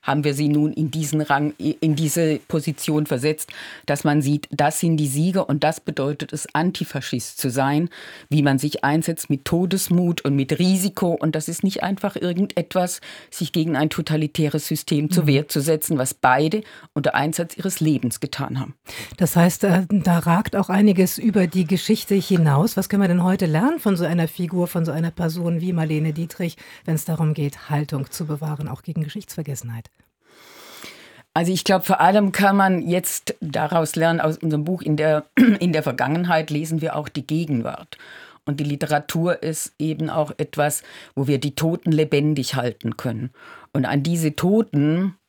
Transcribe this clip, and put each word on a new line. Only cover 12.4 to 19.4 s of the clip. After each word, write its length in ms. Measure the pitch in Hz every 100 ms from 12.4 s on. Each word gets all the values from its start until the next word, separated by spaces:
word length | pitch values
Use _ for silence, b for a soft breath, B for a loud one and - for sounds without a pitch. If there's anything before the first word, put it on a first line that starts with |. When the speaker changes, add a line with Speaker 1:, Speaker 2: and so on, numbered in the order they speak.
| 196 - 165 185 180 - B B B
Speaker 1:
sich 220 | - 156
gegen 240 | - 160 143
ein 140 | 156
totalitäres 760 | - 165 156 151 - 151 151 -
System 440 | 156 - 151 147
zur 140 | 175
Speaker 2:
Mhm. 40 | 151
Speaker 1:
Wehr 200 | 135 -
zu 120 | 156
setzen, 380 | 143 156 - 156
was 160 | 131
beide 480 | - 131 127 156 208 214 B B
unter 200 | - 135
Einsatz 440 | - 147 160 170 -
ihres 220 | 190 -
Lebens 400 | 156 139 127 -
getan 380 | 143 - 135 131
haben. 180 | 131 - - B B -
Speaker 2:
Das 180 | 175
heißt, 280 | -